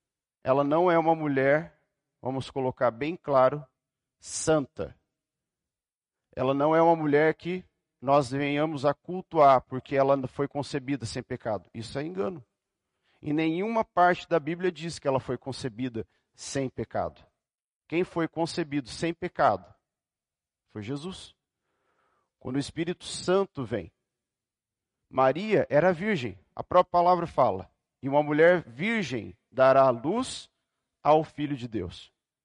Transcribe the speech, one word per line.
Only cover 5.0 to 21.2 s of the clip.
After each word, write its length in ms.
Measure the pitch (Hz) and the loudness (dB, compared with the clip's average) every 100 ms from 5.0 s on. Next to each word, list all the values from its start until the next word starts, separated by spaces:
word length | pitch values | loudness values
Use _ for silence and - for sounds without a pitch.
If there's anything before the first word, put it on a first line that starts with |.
| _ _ _ _ _ _ _ _ _ _ _ _ _ - | _ _ _ _ _ _ _ _ _ _ _ _ _ -4
Ela 160 | 131 | -2
não 240 | 139 147 160 | 2 2 4
é 60 | |
uma 120 | 165 | 4
mulher 400 | 165 151 143 156 | 4 2 4 4
que 300 | 156 170 185 - _ _ _ | 0 -4 -8 -10 _ _ _
nós 320 | 123 143 127 | 2 2 2
venhamos 540 | 135 143 147 156 147 | -2 -2 -2 -2 -2
a 80 | 143 | -2
cultuar, 680 | 143 - 185 - 165 143 127 | -2 -6 -10 -4 4 6 6
porque 340 | - 127 - 135 | 2 -12 -4 0
ela 320 | 135 139 127 | 2 2 -2
foi 180 | - 143 | -6 -6
concebida 600 | 143 135 147 127 139 110 | -6 -6 -8 -6 -8 -8
sem 160 | 127 | -10
pecado. 440 | - 127 120 101 - | -10 -8 -6 -6 -8
Isso 260 | 110 110 139 | -14 -10 -8
é 40 | |
engano. 420 | 156 185 196 170 - _ _ _ _ _ _ _ | -8 -6 -6 -8 -16 _ _ _ _ _ _ _
Em 100 | - | -4
nenhuma 540 | 151 160 165 208 226 220 | -2 0 -2 -2 -2 -2
parte 420 | - 180 180 - | 2 4 2 0
da 100 | 170 | -2
Bíblia 320 | 147 170 185 | -2 -4 -4
diz 280 | 156 165 - | -4 -10 -8
que 100 | 143 | -2
ela 100 | 131 | -2
foi 200 | - 123 | -4 -8
concebida 680 | - 123 135 104 127 113 95 _ _ | -8 -10 -10 -8 -8 -8 -12 _ _
sem 340 | - - 139 131 | -20 -10 -6 -6
pecado. 580 | - - 107 85 - _ _ _ _ _ _ - | -6 -8 -4 -6 -8 _ _ _ _ _ _ -8
Quem 160 | 170 | -4
foi 240 | 185 170 160 | -4 -4 -4
concebido 600 | - 165 - 160 143 127 | -4 -6 -4 -6 -6 -8
sem 240 | - 165 | -6 -6
pecado 600 | 170 180 - 143 98 - _ _ _ _ _ _ _ _ _ _ | -6 -8 2 2 2 -4 _ _ _ _ _ _ _ _ _ _
foi 140 | 110 | -14
Jesus. 520 | 101 143 170 180 | -10 -10 -10 -14